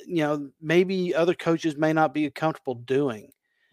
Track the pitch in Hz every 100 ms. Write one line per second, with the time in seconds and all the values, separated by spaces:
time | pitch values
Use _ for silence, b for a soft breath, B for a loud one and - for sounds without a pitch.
0 | - 170 147 151 139 - 156 170 190 190
1 | 180 151 170 165 165 165 160 143 156 156
2 | 156 151 147 - 160 151 - 120 120 135
3 | 143 107 - _ _ _ _